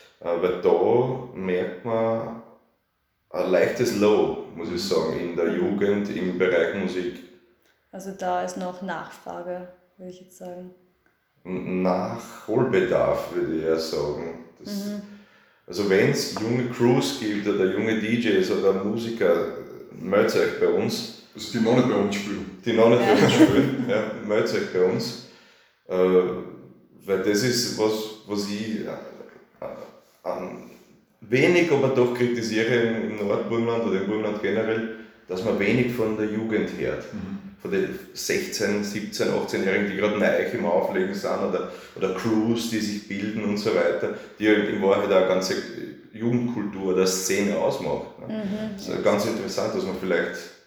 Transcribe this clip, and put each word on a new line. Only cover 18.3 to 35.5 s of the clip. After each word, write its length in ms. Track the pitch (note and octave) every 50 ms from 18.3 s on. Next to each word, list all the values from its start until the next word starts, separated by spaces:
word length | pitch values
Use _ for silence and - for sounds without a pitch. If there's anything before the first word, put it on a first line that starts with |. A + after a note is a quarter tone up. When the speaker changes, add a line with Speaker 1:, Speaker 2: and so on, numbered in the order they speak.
| G2 F#2 F#2 G#2
Speaker 1:
oder 320 | G2+ E2+ G2 F#2+ F#2+ F#2+ G2+
Musiker, 720 | G#2+ A#2 A#2 A2+ A#2 A#2 - G2 F2 E2+ E2+ E2 - - - - - - - - - - G2
meldet 340 | - F#2+ G2 G#2+ A#2 - -
euch 220 | F#2+ E2+ E2+ - -
bei 80 | F2+
uns. 480 | E2+ F2+ G2 A#2 - - - - - - - - - -
Speaker 3:
Also 220 | A2 - - B2
die 60 | A2+ A2
noch 120 | A#2+ B2+
nicht 120 | B2+ A#2+ A2+
bei 60 | G#2
uns 200 | G2+ G2 G2+ -
spielen. 440 | - - G#2 F#2+ - - - - - -
Speaker 1:
Die 80 | A#2+ A2+
noch 160 | A2 A2+ A#2
nicht 100 | - - -
bei 60 | - -
uns 80 | -
Speaker 2:
Ja. 80 | - -
Speaker 1:
spielen, 560 | - C4 D#4+ - - - - - - - -
ja, 240 | - G2+ G#2+ G2+ - - - G2+
meldet 260 | G#2 G#2 A2+ A2+ A2 G#2+
euch 180 | G2 - - -
bei 100 | F2+ F2+
uns. 420 | F#2+ B2 - - - - - - - - - - - _ _ _ _ _ _ _
Äh, 80 | - F#2 F#2 F#2 F#2 F#2 F2+ F2+ F2+ F2+ - - - - - - - - _ _ _ - - -
weil 140 | G2 F#2+ F#2+
das 240 | F#2+ G#2 G#2 G#2 B2+
ist 340 | B2 A2+ - - G2+ G2
was, 160 | G#2+ A2 A2 G#2 - - - - - -
was 220 | G2 G#2 G2+ G2 G2+
ich, 320 | G#2 G#2 A2+ A2 G2+ F#2+ -
äh, 40 | - - - - - - - - - - - - _ _ - - - - - - - - - _ _ _ _ -
an 460 | F2+ - - F#2 - - - - - - - - _ _ _ _ _ _ _
wenig, 500 | - G2+ B2 C3+ D#3+ F3+ F3+ E3+ E3 D#3+
aber 180 | C#3+ C#3 C3+ A#2+
doch 240 | - B2 B2 A#2+ A#2+
kritisiere 600 | B2 B2 A#2+ A#2+ A2+ G#2 G2+ G#2+ A2 A2+ B2 B2
im, 360 | A#2 A2+ A2+ A2+ G#2+ F#2 - G#2+ G#2
im 80 | G2+
Nordburgenland 580 | G2+ A2+ - - A2+ A#2 A#2 A#2 A#2 A#2 A2+ A2
oder 160 | G2+ F#2 F#2+
im 60 | G2
Burgenland 340 | G#2 G#2+ G#2+ G#2+ G#2 G#2 -
generell, 540 | G2+ G2 G2+ A2 G#2+ A2 A2+ A2+ A2+ - - - - - - _ _
dass 160 | - F2+ F#2 A2+
man 120 | G#2+